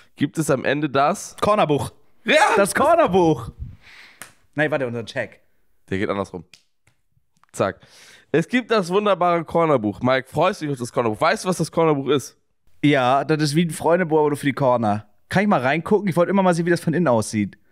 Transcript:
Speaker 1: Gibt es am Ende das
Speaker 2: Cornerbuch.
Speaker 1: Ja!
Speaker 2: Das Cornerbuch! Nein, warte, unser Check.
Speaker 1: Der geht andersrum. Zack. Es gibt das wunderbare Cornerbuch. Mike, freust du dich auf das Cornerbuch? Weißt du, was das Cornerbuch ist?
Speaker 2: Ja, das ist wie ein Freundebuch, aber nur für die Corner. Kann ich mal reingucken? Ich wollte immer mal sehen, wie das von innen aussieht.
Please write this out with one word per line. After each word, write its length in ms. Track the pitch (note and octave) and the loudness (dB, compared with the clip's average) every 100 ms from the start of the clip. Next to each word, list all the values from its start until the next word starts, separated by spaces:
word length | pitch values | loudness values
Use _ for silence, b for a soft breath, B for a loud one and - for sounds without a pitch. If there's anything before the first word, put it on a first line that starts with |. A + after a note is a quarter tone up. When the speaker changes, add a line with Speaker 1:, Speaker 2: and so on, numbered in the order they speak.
| b - | b -6
Speaker 1:
Gibt 200 | C#3+ - | -6 -4
es 120 | D#3 | -2
am 140 | C3+ | -2
Ende 260 | G2 C#3+ D3+ | -2 -2 -2
das 460 | C3 C#3+ G3 - - | 0 0 -2 -8 -4
Speaker 2:
Cornerbuch. 500 | - G#3+ D#3 C#3+ - - - _ | 0 2 2 0 -4 -12 -20 _
Speaker 1:
Ja! 100 | A3+ D4+ G4+ A4 | 0 2 4 2
Speaker 2:
Das 180 | G3+ | 0
Cornerbuch! 760 | - C#4 E4+ C#4 F#3 E3 C#3+ - - B B B B B B B B _ | 0 2 2 2 2 2 0 -6 -14 B B B B B B B B _
Nein, 160 | - D3 | -4 -2
warte, 160 | D3 B2+ | -2 -4
unser 180 | A#2 | -6
Check. 360 | A2 C3+ G#2 - _ _ _ _ _ | -8 -8 -8 -12 _ _ _ _ _
Speaker 1:
Der 100 | F#2+ | -4
geht 100 | G2 | -2
andersrum. 340 | G2 F#2+ F2+ D#2+ - _ _ _ _ _ _ _ _ _ | -4 -6 -10 -16 -20 _ _ _ _ _ _ _ _ _
Zack. 280 | - G2+ - B B B B B | -4 -4 -4 B B B B B
Es 160 | D3+ E3 | -2 0
gibt 220 | B3 A#3 | -4 0
das 200 | A3+ E3+ | -2 0
wunderbare 540 | F#3 G#3 F#3 F3 E3+ | 0 0 0 0 0
Cornerbuch. 560 | D#3 E3+ E3 C#3 G#2+ G2 | -2 0 2 2 0 -2
Mike, 260 | B2 C3 B2 | 0 0 -2
freust 320 | D3+ F3+ G#3 | -2 -2 -2
du 60 | D3+ | -6
dich 60 | |
auf 40 | C3+ | -6
das 120 | C3 | -4
Cornerbuch? 280 | - A#2 G#2+ | -2 -2 0
Weißt 240 | D#3+ G#3+ | 0 0
du, 40 | F#3 | -2
was 80 | F3+ | -4
das 120 | D#3+ | -2
Cornerbuch 380 | - D#3+ D3 C3+ | 0 2 0 0
ist? 280 | C#3 - - _ _ _ - | 0 -2 -14 _ _ _ -2
Speaker 2:
Ja, 400 | D3 C#3+ B2 C#3 | 2 4 4 2
das 160 | D3 D#3 | 2 0
ist 120 | D3+ | 0
wie 100 | D3 | 0
ein 60 | F3 | -2
Freundebuch, 480 | D3+ D3+ F3 E3+ D#3 | -2 0 2 2 2
aber 80 | D3+ | 2
nur 80 | C#3+ | 0
für 100 | C#3+ | -2
die 60 | |
Corner. 540 | B2+ C3+ B2 A2 G#2 - _ _ | 0 2 2 2 -2 -6 _ _
Kann 140 | F3+ | -2
ich 60 | G#3 | 2
mal 120 | E3+ | 2
reingucken? 480 | B2+ D#3 D#3+ G#3 G3+ | 0 -2 0 0 0
Ich 80 | E3+ | 0
wollte 140 | E3+ | 2
immer 120 | G3 | 2
mal 120 | F#3 | 2
sehen, 120 | E3+ E3+ | 0 0
wie 40 | |
das 100 | E3+ | -2
von 120 | - | 0
innen 160 | D3+ D#3+ | 0 2
aussieht. 480 | A#2 G#2+ G#2+ G2+ - _ | 2 0 -2 -4 -6 _